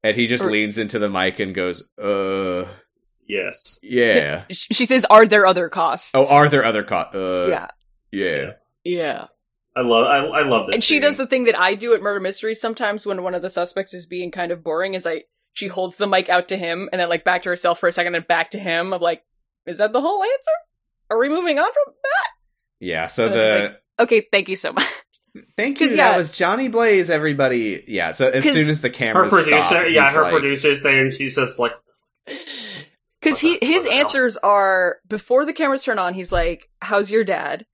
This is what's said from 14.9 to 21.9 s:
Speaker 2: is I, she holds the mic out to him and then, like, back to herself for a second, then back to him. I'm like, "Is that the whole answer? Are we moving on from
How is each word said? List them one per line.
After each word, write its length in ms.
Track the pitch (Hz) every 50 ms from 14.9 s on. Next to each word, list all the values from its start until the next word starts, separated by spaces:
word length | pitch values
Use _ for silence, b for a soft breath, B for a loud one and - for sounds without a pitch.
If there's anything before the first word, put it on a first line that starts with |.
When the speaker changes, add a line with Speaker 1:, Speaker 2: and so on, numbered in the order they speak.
| 190
Speaker 2:
is 120 | 185 -
I, 160 | 170 160 160 - _ _ _ _ _
she 160 | _ - 208 190
holds 260 | 180 190 185 180 170
the 140 | - 208 202
mic 200 | 196 185 185 -
out 200 | 185 180 180 -
to 80 | 190
him 320 | 190 180 170 165 180 196 -
and 100 | - 185
then, 80 | 175 170
like, 140 | 175 165
back 200 | _ 180 180 180
to 80 | - 185
herself 280 | 175 175 - 175 170 -
for 100 | - 175
a 40 |
second, 220 | 170 - 175 175 175
then 100 | 165 170 -
back 220 | 170 165 170 -
to 80 | - 208
him. 340 | 190 185 165 165 175 190
I'm 80 | 190 175
like, 220 | 170 170 165 165 _ _ _ _ _ _ _ _ _
"Is 120 | - 175 160
that 140 | 208 214
the 80 | 220 247
whole 220 | 277 330 403 403 381
answer? 260 | 440 539 539 - 640 622 698 - _ _ _ _ _ _ _ _ _
Are 100 | 220 226
we 100 | 254 285
moving 320 | 302 349 349 349 302 285
on 100 | 330 427
from 220 | 466 571 571 554